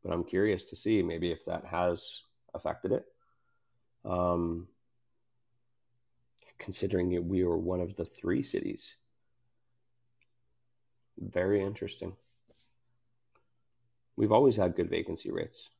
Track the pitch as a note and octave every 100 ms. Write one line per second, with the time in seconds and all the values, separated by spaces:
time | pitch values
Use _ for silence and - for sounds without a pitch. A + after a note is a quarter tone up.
0 | F#2+ E2+ F2 F#2 G#2+ F#2 - - G#2 A2
1 | E2+ E2 F2 D#2+ - E2 - E2+ F2+ E2+
2 | - - - _ _ - D#2 - - -
3 | - _ _ _ _ _ _ _ _ _
4 | - F2+ F2+ F2 F2 E2+ F2 _ _ _
5 | _ _ _ _ _ _ _ _ _ _
6 | _ _ _ _ - _ - - F#2+ F#2+
7 | F2+ F2+ E2+ F#2+ F2+ E2 E2+ F2+ F2 G2
8 | E2 - - - - - - - - -
9 | _ _ _ _ _ _ _ _ _ _
10 | _ _ _ _ _ _ _ _ _ _
11 | _ - G2 F2+ F#2 G2+ G2 G#2+ F#2+ -
12 | F#2+ G2 - _ - - - - _ _
13 | _ _ _ _ _ _ _ _ _ _
14 | _ - G#2+ A2 C#3 G#2 F#2 F2 E2+ E2+
15 | E2 F2 - F2 D#2+ - -